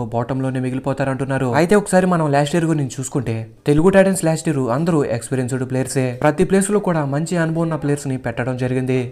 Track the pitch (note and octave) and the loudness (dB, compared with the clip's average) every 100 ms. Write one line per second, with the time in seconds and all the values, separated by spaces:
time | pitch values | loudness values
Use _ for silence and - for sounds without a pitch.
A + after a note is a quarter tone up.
0 | A#2 A#2 B2 C3 C3 B2+ B2+ C3 C#3 C3 | -2 -4 -2 -2 -2 -2 -4 -4 -4 -2
1 | C3+ C3 C3 C3 B2+ C3+ E3+ G#3 G3+ F#3 | -2 -2 -2 -2 0 2 4 4 4 2
2 | F#3 E3+ D3+ C#3+ D3 F3 E3 D#3 C3 C3+ | 2 2 2 2 2 2 2 0 -2 -6
3 | B2+ D3 A#2 A2+ A2 - D3 D3 F#3+ F#3+ | -6 -4 -4 -4 -8 -6 2 4 6 6
4 | F#3+ F#3+ - D#3+ E3 C#3 A#2+ C3 E3+ D#3 | 4 2 0 0 0 0 0 0 2 2
5 | B2+ A#2 - C3 A#2+ C3 B2 B2+ C3 C#3 | 2 -2 -2 -4 -2 -4 -2 -2 -2 -2
6 | B2+ B2 D3+ D3 F3+ G3 G3 G#3 G3 D#3+ | -2 0 0 2 2 2 2 0 0 -2
7 | C#3 C#3+ E3 F3 D#3+ E3 E3 D3+ C#3+ C#3+ | -2 -2 -2 0 0 0 -2 -2 -2 -2
8 | C#3 C3 B2 A#2 B2 B2 B2+ B2+ B2+ B2+ | -2 -6 -6 -4 -4 -2 -2 -2 0 -2
9 | B2+ | -2